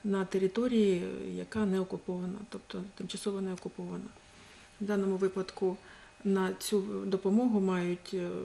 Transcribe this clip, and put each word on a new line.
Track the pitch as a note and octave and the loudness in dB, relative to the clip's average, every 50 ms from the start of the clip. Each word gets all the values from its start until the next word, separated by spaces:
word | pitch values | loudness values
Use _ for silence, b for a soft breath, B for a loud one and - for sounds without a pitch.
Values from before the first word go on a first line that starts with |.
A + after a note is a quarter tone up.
| - | 0
на | G#3 G3 G3 F#3+ | 0 0 0 0
території, | F#3 - F#3+ F#3+ F#3+ - A3+ A#3+ B3 A#3+ A3+ G#3 G3 F#3 F3 F3+ F#3+ - - - F#3 F3+ | 0 0 2 2 2 2 2 2 4 6 6 6 6 4 2 0 -4 -6 -6 -6 -6 -6
яка | F3+ F3+ - - A3 G#3+ | -6 -6 -4 -2 0 2
не | G3 F#3+ F#3+ | 2 2 2
окупована, | F#3 F#3 F#3+ E3+ - - F3+ F3+ F3+ F3+ F#3+ G#3 G#3 - | 0 -2 -4 -6 -4 -6 -4 -4 -4 -6 -6 -8 -10 -12
тобто | - G3 - - - F#3 F#3 G3 - | -12 -14 -12 -10 -10 -10 -10 -10 -10
тимчасово | - G3 F3+ - G3 - G#3+ G3 G3 | -12 -10 -10 -8 -4 -4 -4 -2 -2
не | F#3+ F#3+ | -2 -4
окупована. | F#3 F3+ - F3+ - - F3+ F3 F3+ F3+ F#3+ - - B B B B B B B B B B B - - | -4 -6 -8 -10 -10 -8 -8 -8 -8 -8 -10 -12 -16 B B B B B B B B B B B -10 -8
В | G#3 | -2
даному | G3 G#3 G3 G3 G3 F#3+ | 0 0 2 2 2 2
випадку | F#3 G3 F#3 F#3+ G3 F#3 - - - G3 F#3 F#3 - B B B B B B B B - | 2 0 0 0 -2 -6 -6 -4 0 0 0 0 -2 B B B B B B B B 0
на | G3+ G3 F#3+ F#3 F#3 F#3+ | 2 4 4 2 0 -2
цю | F#3 - - G#3+ G3+ F#3+ G#3 G3+ G3 G3 | -4 -2 0 2 2 2 0 -4 -4 -2
допомогу | G3 F#3+ F#3+ - F#3+ G3+ A3+ B3+ B3 G#3+ G3+ | 0 -2 2 2 4 4 6 4 4 4 4
мають, | F#3+ F#3+ F#3 F3+ F3 F3 F3 F3 - - - | 4 4 2 2 2 0 -2 -4 -4 -6 -4
е, | F#3 F3 F3 F3+ D#3 | -4 -2 -4 -4 -6